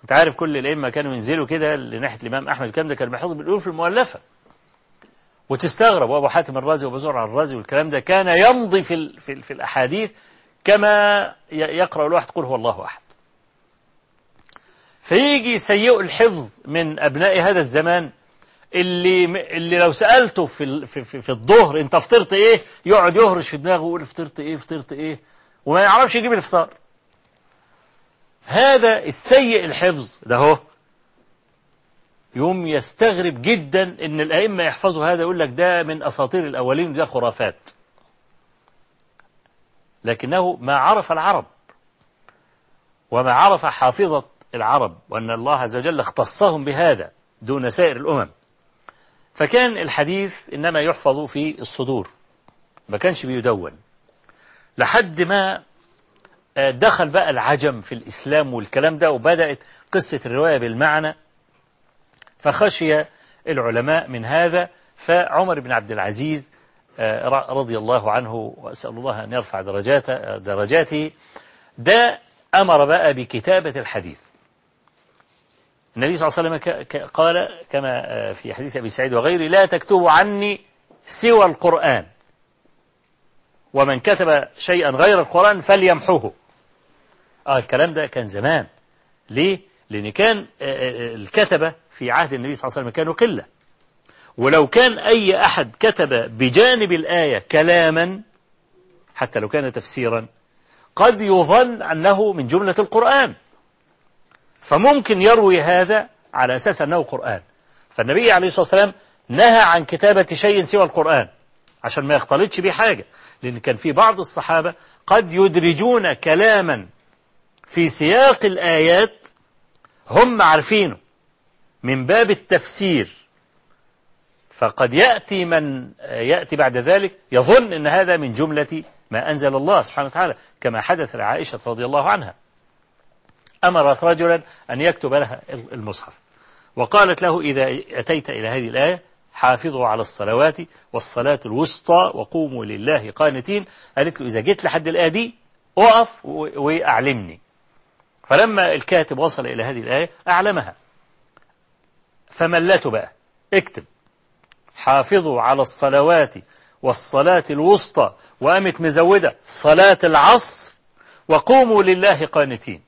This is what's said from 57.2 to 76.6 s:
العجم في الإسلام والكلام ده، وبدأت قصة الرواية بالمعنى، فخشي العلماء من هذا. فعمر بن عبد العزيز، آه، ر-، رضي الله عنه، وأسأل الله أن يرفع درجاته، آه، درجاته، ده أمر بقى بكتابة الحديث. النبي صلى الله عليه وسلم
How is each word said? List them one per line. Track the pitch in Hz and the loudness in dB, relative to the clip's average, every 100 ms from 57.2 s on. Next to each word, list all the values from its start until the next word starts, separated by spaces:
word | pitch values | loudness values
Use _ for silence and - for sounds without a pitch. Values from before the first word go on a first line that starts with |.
| 165 | -2
العجم | 127 113 147 147 120 | -2 -2 0 -2 -4
في | - | -14
الإسلام | 117 - - 135 151 139 | -16 -14 -12 -2 -2 -2
والكلام | 117 101 135 156 156 | -8 -4 0 0 2
ده، | 160 | 0
وبدأت | 135 143 170 156 139 _ _ _ | 2 0 2 0 -4 _ _ _
قصة | 190 - 139 | -6 -4 -8
الرواية | 127 127 160 139 | -6 -2 0 0
بالمعنى، | 117 113 151 151 156 - _ _ _ _ _ _ _ _ _ _ _ _ | -2 -2 0 0 -4 -12 _ _ _ _ _ _ _ _ _ _ _ _
فخشي | 151 - 214 - 160 151 151 _ _ _ - | -4 2 0 0 0 0 -2 _ _ _ -6
العلماء | 139 117 113 131 160 - | -4 -2 -2 0 -2 -2
من | 120 | -12
هذا. | 113 160 170 175 175 _ _ _ | -4 0 0 -2 -4 _ _ _
فعمر | - 175 175 156 185 156 | 0 0 2 -2 -2 -4
بن | 123 | -4
عبد | 117 104 | -4 -4
العزيز، | 107 98 107 151 151 131 _ _ _ _ - | -6 -6 -6 -6 -6 -10 _ _ _ _ -6
آه، | 110 110 127 | -4 -4 -2
ر-، | 135 131 135 | -2 -2 -6
رضي | 123 113 | -6 -6
الله | 107 123 107 | -2 -2 0
عنه، | 113 117 117 110 - | -2 -4 -10 -12 -14
وأسأل | - - 117 | -16 -14 -14
الله | 113 131 107 | -10 -10 -10
أن | 107 | -8
يرفع | 123 117 95 | -8 -8 -10
درجاته، | 95 98 104 139 - | -8 -6 0 0 0
آه، | 127 107 104 | -8 -8 -12
درجاته، | 98 101 104 160 156 151 156 _ _ - _ _ _ - | -8 -6 0 0 0 -6 -8 _ _ -20 _ _ _ -6
ده | 120 226 240 208 _ _ _ | 2 2 2 -2 _ _ _
أمر | 185 190 151 | 2 4 4
بقى | 143 170 160 | 4 2 2
بكتابة | 127 123 120 170 185 160 131 | -2 -8 -8 0 0 0 -10
الحديث. | 113 107 87 71 _ _ _ _ _ _ _ _ _ _ _ _ _ _ _ _ _ 113 | -8 -10 -10 -20 _ _ _ _ _ _ _ _ _ _ _ _ _ _ _ _ _ -4
النبي | 135 170 | -4 -2
صلى | 156 | -2
الله | 175 | -2
عليه | 165 | -4
وسلم | 160 | -4